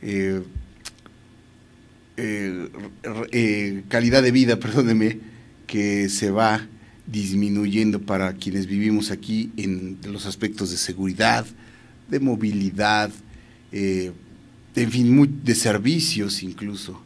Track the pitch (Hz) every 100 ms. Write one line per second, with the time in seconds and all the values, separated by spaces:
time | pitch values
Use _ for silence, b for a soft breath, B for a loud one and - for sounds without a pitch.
0 | - 101 95 95 92 - - - - -
1 | - - - - - - - - - -
2 | - - 113 104 98 92 87 - 101 -
3 | - 107 117 120 113 104 104 98 95 120
4 | 120 131 127 123 120 113 117 110 123 110
5 | 110 107 B B B B - 110 104 101
6 | 98 98 104 98 113 107 - B B B
7 | - 110 98 95 101 101 104 101 110 101
8 | 101 95 95 95 - 95 92 98 104 107
9 | 104 98 - 110 113 - 98 92 92 95
10 | 101 101 98 95 107 107 95 87 - 92
11 | 95 92 110 117 113 - B B B B
12 | - 139 135 110 107 101 98 92 104 107
13 | 104 104 - B B B B 101 98 92
14 | 92 85 - - - - - - 120 120
15 | 120 135 143 143 120 113 113 104 110 160
16 | - 120 101 98 92 87 104 98 - 92